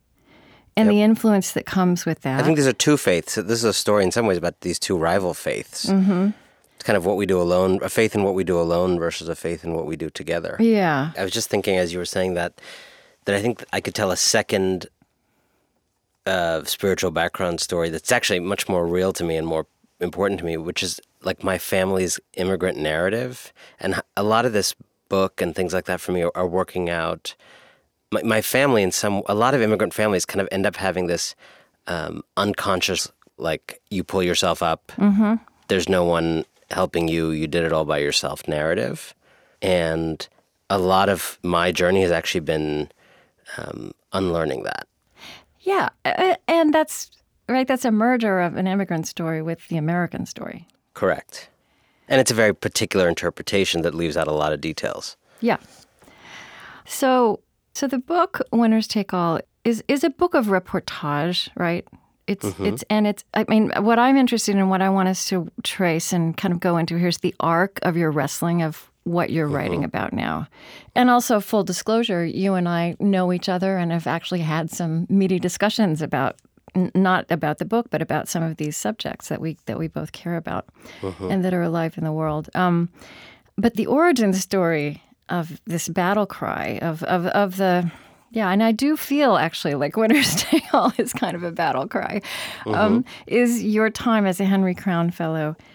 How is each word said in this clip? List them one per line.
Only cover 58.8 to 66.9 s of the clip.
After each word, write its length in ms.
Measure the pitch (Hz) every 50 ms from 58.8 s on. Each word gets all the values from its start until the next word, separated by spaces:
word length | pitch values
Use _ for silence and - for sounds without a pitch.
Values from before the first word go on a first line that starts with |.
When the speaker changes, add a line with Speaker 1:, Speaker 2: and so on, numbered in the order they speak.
| 214
Speaker 1:
Take 260 | - - 214 196 -
All, 280 | 190 180 170 170 160 - - _ _ _ -
is, 180 | 233 233 220 - -
is 160 | 277 269 339
a 60 | 320
book 240 | - - 349 359 -
of 120 | 285 220
reportage, 1040 | 208 190 185 185 - - 175 - - - - 160 147 147 143 156 175 180 - - - -
right? 300 | - 175 165 170 - - - - - _ _ _ _ - -
It's, 160 | 202 - -
Speaker 2:
Mm-hmm. 220 | 104 - - 98
Speaker 1:
it's, 180 | - 110 - - -
and 180 | 214 214 208 208
it's, 160 | 202 - - _ -
I 100 | 214 - -
mean, 240 | 226 214 208 - - -
what 200 | 202 226 233 233
I'm 180 | 240 262 269
interested 380 | 277 254 247 233 220 - 208 202
in, 140 | 196 190 190
what 140 | 190 185
I 80 | 190 190
want 180 | 196 196 185 185
us 200 | 185 - - -
to 200 | 196 180 160 - - - -
trace 480 | - - - 185 170 156 170 - -
and 240 | 185 170 165 165 160
kind 180 | - - 185 175
of 60 | 170
go 160 | - 180 170
into 200 | 165 165 -